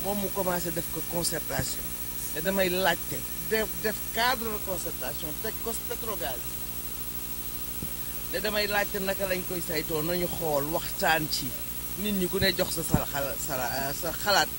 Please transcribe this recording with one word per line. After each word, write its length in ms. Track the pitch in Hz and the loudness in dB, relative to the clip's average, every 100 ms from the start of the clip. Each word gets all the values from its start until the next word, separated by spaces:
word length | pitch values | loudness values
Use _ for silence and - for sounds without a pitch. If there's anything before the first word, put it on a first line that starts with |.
Moom 140 | 190 202 | 0 0
mu 60 | 190 | 0
commencé 420 | 190 185 175 170 | 2 2 2 2
def 140 | 165 160 | -2 -2
ko 80 | - - | -4 -2
concertation. 680 | 170 165 160 - 135 131 - - - - - - | 0 2 0 0 0 0 -2 -4 -6 -6 -4 -4
Te 80 | 151 | 0
damay 280 | 160 190 185 | 2 4 4
laajte, 480 | 180 185 170 - 135 120 - - | 6 4 4 0 -4 -4 -6 0
def, 180 | 220 214 - | 2 2 0
def 120 | 214 208 - | -2 -2 -4
cadre 320 | - 240 254 226 | 2 4 4 0
de 140 | 214 - | -4 -2
concertation, 640 | 180 165 156 127 147 160 147 | -2 -4 -4 -4 -4 -4 -4
teg 100 | 220 - | -4 -4
ko 100 | - 226 - | -4 -4 -4
Petrogaz. 520 | 226 226 190 156 123 - - - - - - - - - - - - - - - - - - - | -4 -4 -2 -2 -4 -4 -6 -6 -6 -6 -6 -6 -6 -6 -6 -6 -6 -6 -4 -4 -4 -6 -6 -4
Te 80 | 175 | 0
damay 260 | 202 208 208 | 2 2 4
laajte 320 | 208 202 208 | 4 2 0
naka 240 | 190 190 196 | 0 0 2
lañ 140 | 185 180 | 0 0
koy 140 | 185 | -2
saytoo, 420 | 170 156 156 160 | 0 0 0 0
nañu 240 | 156 180 175 | 2 2 0
xool, 380 | - 165 147 143 | 0 2 2 2
waxtaan 540 | 165 - - 185 160 156 | 0 -2 0 4 4 4
ci. 160 | - 135 117 - - - - | 0 -2 -4 -6 -6 -6 -2
Nit 140 | 208 | 0
ñi 140 | 202 175 | 2 2
ku 80 | 185 | 4
ne 120 | 190 | 4
jox 200 | 180 185 165 | 4 2 2
sa, 80 | |
sa 220 | 156 160 127 | 2 0 0
xala-, 300 | 143 139 117 - | -2 -2 -2 -2
sa, 80 | 131 123 127 139 | 0 0 0 -2
sa 180 | 143 165 | -2 -4
xalaat. 340 | - 208 190 151 | -2 4 4 4